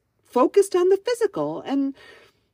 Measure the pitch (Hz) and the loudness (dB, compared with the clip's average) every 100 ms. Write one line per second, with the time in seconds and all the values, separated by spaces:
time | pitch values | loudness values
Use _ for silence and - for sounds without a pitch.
0 | _ _ _ 247 339 403 392 359 359 392 | _ _ _ 0 2 2 2 2 2 0
1 | 466 480 427 - 151 320 - 277 277 - | -2 -4 -4 -2 -6 -6 -6 -4 -4 -8
2 | - - _ _ _ | -20 -20 _ _ _